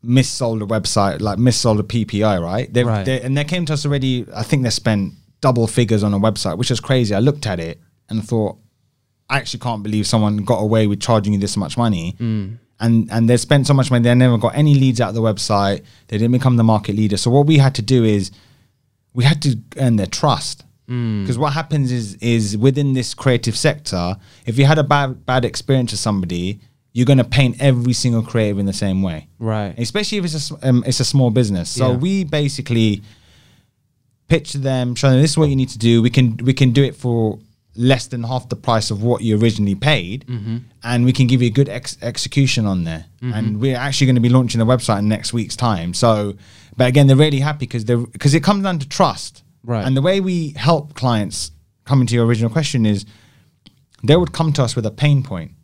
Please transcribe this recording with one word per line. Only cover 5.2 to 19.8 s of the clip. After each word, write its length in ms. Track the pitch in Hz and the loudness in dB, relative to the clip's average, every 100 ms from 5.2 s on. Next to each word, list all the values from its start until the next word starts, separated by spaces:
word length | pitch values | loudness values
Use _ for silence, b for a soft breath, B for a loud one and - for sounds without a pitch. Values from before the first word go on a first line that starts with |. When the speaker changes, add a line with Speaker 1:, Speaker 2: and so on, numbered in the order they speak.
| _ _ | _ _
Speaker 1:
double 240 | 135 120 113 | 0 0 0
figures 360 | - 113 110 | 0 0 0
on 120 | 101 | 0
a 40 | 101 | 0
website, 380 | 107 107 101 82 | 0 -2 -4 -4
which 140 | 123 | -4
is 100 | 123 | -4
crazy. 340 | - 131 113 | -2 0 0
I 40 | 101 | 0
looked 280 | 127 147 117 | 0 0 -6
at 140 | 90 | -6
it 180 | 82 85 _ _ _ | -8 -12 _ _ _
and 180 | 113 104 | -8 -4
thought, 300 | 117 104 - _ _ _ _ _ _ _ | -2 -4 -6 _ _ _ _ _ _ _
"I 80 | 135 | -6
actually 240 | - 113 | -4 -10
can't 220 | 123 113 | -8 -6
believe 240 | 104 107 101 | -4 -4 0
someone 320 | 113 104 107 | 0 0 0
got 220 | 104 113 | -2 -2
away 240 | 107 113 107 | 2 2 2
with 140 | 101 | -2
charging 340 | - 113 101 | 0 0 2
you 40 | 104 | 0
this 200 | 98 - | -2 -4
much 180 | 87 - | -6 -2
money." 400 | 117 95 82 - | 0 0 -4 -6
Speaker 2:
Mm. 380 | 117 110 95 113 _ _ | -4 -4 -6 -12 _ _
Speaker 1:
And, 300 | 117 117 - | 2 2 2
and 160 | 113 117 | 0 2
they 80 | 120 | 2
spent 300 | - 143 135 | 4 2 4
so 80 | |
much 160 | 143 127 | 2 2
money, 120 | 123 | 2
they 100 | 120 | 4
never 240 | 123 127 117 | 4 4 4
got 180 | 110 120 | 0 2
any 180 | 151 | 4
leads 280 | 143 131 120 | 6 4 2
out 80 | 113 | -2
of 40 | |
the 60 | 110 | 0
website. 600 | 113 101 - 104 98 98 - b b | -2 -2 0 0 2 -2 -6 b b
They 80 | 107 | -2
didn't 160 | 117 | 0
become 240 | 123 131 120 | 2 2 4
the 80 | |
market 320 | 113 107 104 104 | 4 2 0 -2
leader. 220 | 107 98 | 0 0
So 120 | - | 2
what 160 | 127 147 | 2 4
we 120 | 156 | 6
had 160 | 135 | 4
to 80 | 131 | 2
do 220 | 104 127 | 0 2
is 260 | 113 104 95 b b b b _ _ _ _ | 4 2 -2 b b b b _ _ _ _
we 120 | 123 | 0
had 180 | 123 151 | 2 2
to 160 | 143 113 - | 0 -4 -6
earn 200 | - | -4